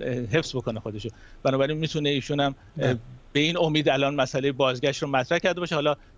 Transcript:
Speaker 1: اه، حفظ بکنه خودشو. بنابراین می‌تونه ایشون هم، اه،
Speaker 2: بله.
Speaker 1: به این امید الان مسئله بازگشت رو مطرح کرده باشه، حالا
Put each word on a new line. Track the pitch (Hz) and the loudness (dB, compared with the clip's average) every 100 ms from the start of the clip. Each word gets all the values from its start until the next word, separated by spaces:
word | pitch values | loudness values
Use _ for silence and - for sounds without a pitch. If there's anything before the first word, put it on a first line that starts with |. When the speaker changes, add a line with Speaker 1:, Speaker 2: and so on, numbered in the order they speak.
Speaker 1:
اه، | 131 | -4
حفظ | 123 113 156 - 131 | -4 0 -2 0 -4
بکنه | 120 110 | -4 -6
خودشو. | 113 104 117 - - - | -8 -8 -10 -12 -20 -4
بنابراین | 139 135 139 156 | 0 2 0 0
می‌تونه | 160 156 147 | -2 -2 0
ایشون | 143 - 143 | -2 -2 0
هم، | 139 135 - 156 | 0 -2 -12 -2
اه، | 127 | 0
Speaker 2:
بله. | 120 - - - | 0 -6 -20 -4
Speaker 1:
به | 143 | 0
این | 156 175 | 0 2
امید | 160 151 147 | 2 4 4
الان | 139 139 143 | 4 2 2
مسئله | 127 139 139 | 0 0 0
بازگشت | 131 131 127 143 127 | 2 0 2 -2 -2
رو | 147 | 0
مطرح | 135 123 170 | 0 0 0
کرده | 185 175 | 0 -2
باشه، | 170 160 | -2 0
حالا | 147 143 - | 0 -2 -8